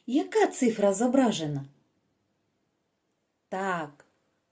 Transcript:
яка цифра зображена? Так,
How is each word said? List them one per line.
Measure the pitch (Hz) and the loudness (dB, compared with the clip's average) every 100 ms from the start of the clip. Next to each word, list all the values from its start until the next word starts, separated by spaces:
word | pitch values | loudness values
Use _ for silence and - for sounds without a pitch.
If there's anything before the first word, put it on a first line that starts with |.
| - | -4
яка | 262 381 440 392 | -2 0 2 0
цифра | - 247 220 202 | 2 0 2 2
зображена? | 190 247 269 240 - 156 143 139 _ _ _ _ _ _ _ _ _ _ _ _ _ _ _ _ _ _ | 2 2 2 2 0 -4 -8 -10 _ _ _ _ _ _ _ _ _ _ _ _ _ _ _ _ _ _
Так, | 190 196 175 147 143 _ _ _ _ _ | -6 -4 -4 -6 -14 _ _ _ _ _